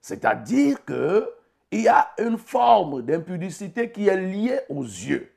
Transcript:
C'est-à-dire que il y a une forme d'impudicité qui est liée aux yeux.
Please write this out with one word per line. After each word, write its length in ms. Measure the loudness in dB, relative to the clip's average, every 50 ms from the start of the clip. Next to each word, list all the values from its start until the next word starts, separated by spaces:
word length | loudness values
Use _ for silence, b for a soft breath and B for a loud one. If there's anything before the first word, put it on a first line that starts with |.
C'est-à-dire 840 | _ -12 -12 0 0 0 0 0 -4 0 2 4 4 4 2 -2 _
que 480 | -8 -4 -2 -2 2 2 2 0 0 -10 _ _ _ _ _ _ _ -6
il 100 | 0 2
y 60 | 4
a 200 | 6 4 4 2 -2 -4
une 200 | -2 -2 -2 -4
forme 640 | -6 -4 -2 2 6 6 6 6 4 0 -4 -6 -2
d'impudicité 880 | -2 -2 -2 -2 -6 -8 -8 -6 -8 -8 -10 -12 -10 -4 -4 -4 -4
qui 160 | -4 0 2
est 100 | 2 2
liée 440 | 2 0 -2 -4 -2 -2 0 -2 -2 -4 -6
aux 160 | -8 -8 -8
yeux. 480 | -8 -10 -12 -4 -4 -4 -4 -4 -10 _